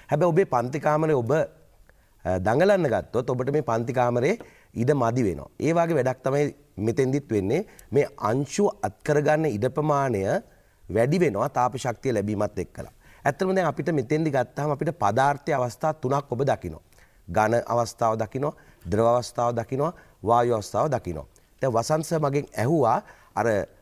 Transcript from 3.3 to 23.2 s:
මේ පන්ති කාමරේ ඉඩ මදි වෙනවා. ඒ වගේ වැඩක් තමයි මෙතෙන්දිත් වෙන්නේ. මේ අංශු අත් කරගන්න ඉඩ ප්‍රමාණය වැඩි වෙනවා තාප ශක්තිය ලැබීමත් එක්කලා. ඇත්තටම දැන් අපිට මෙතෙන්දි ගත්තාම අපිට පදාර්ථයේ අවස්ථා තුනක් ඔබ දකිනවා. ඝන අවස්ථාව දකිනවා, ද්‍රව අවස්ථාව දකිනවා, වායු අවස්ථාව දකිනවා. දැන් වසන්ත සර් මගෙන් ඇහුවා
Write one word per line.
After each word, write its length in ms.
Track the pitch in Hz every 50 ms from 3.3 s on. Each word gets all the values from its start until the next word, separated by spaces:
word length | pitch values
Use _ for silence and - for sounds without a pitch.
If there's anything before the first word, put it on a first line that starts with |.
| 131 123 123 127
මේ 100 | 143 156
පන්ති 320 | 147 - 113 117 120 123 120
කාමරේ 400 | 127 123 120 120 120 117 151 214 233 - - - - _ _ -
ඉඩ 180 | 107 117 127 151
මදි 280 | 139 120 113 117 131 123
වෙනවා. 260 | 98 82 69 67 - _ -
ඒ 140 | - 143 165
වගේ 240 | 170 170 165 170 143
වැඩක් 240 | 120 127 127 -
තමයි 240 | - 135 135 143 147 135 - - _ _ _ -
මෙතෙන්දිත් 540 | 104 113 113 143 135 127 131 143 139 -
වෙන්නේ. 300 | 110 104 92 98 120 170 214 - - - - -
මේ 180 | 107 139 143 - - -
අංශු 480 | - 101 113 135 143 - - - 208 202 - - -
අත් 120 | 101 - _ -
කරගන්න 420 | - 151 151 147 151 151 156 160
ඉඩ 200 | 151 107 104 110 131
ප්‍රමාණය 520 | 127 156 147 156 147 143 139 135 117 98 95 101 139 196 - - - _ _ _ _ _ -
වැඩි 340 | - 90 107 117 131 160 190
වෙනවා 300 | 175 147 98 101 117 -
තාප 240 | - 127 123 123 107 123
ශක්තිය 360 | - 127 113 - - 135 123
ලැබීමත් 460 | 104 98 104 107 101 104 98 - 95
එක්කලා. 340 | 85 - - - - - - _ - - - -
ඇත්තටම 340 | - - 139 - 190 185 190
දැන් 120 | 190 180 156
අපිට 220 | 139 - 143 170 170
මෙතෙන්දි 360 | 147 120 120 151 156 165 160
ගත්තාම 420 | 131 135 123 - - - 143 151
අපිට 220 | 147 135 156 151 -
පදාර්ථයේ 640 | - 110 101 104 123 131 143 143 135 - - 151 135
අවස්ථා 360 | 123 120 - - - 156 151
තුනක් 380 | - - 127 139 143 139 -
ඔබ 100 | 123 113 131
දකිනවා. 380 | 131 120 98 - 87 78 - - _ _ - - _ _ _ _ -
ඝන 260 | 87 107 107 107 117 120 -
අවස්ථාව 480 | - 113 120 117 107 - - 120 113 110 110
දකිනවා, 360 | 110 107 - 131 139 151 - - - - - _ -
ද්‍රව 220 | 85 90 104 113 117
අවස්ථාව 440 | 120 123 117 - - - 120 120 123
දකිනවා, 380 | 117 117 - 135 131 143 165 - - - - _ _ -
වායු 300 | 104 117 120 123 123 120
අවස්ථාව 320 | 110 101 - - 101 131 160
දකිනවා. 360 | 135 117 - 92 82 73 65 - _ _ _ _ _ -
දැන් 120 | - 135 113
වසන්ත 320 | 113 117 - 156 156 160
සර් 140 | - 170 160
මගෙන් 260 | 151 139 135 147 139 - - -
ඇහුවා 400 | 107 135 170 160 131 110 120 190 - - - -